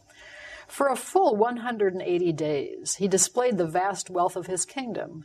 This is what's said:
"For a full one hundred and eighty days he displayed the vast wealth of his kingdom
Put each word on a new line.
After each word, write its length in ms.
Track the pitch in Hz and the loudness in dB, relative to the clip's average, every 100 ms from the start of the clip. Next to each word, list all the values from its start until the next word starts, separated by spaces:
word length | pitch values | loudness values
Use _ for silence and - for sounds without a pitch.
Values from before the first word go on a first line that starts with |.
| _ - - - - - - | _ -20 -20 -18 -18 -18 -12
"For 200 | - 277 | 0 2
a 80 | 247 | 2
full 380 | - 381 349 | 0 4 4
one 240 | 208 233 240 | 6 2 2
hundred 360 | 240 226 196 | -4 0 0
and 80 | 185 | 0
eighty 300 | 180 175 180 | 0 2 2
days 640 | 156 151 143 - - - - | 0 0 0 -2 -8 -6 -2
he 120 | 196 | 2
displayed 480 | 185 - 247 247 190 | 2 2 2 0 2
the 100 | 165 | 0
vast 440 | 175 196 180 - | 0 0 -2 -4
wealth 260 | 180 180 185 | 0 0 0
of 120 | 165 | -4
his 180 | 185 - | -4 -4
kingdom 580 | 277 247 180 - 160 | -6 -6 -6 -8 -12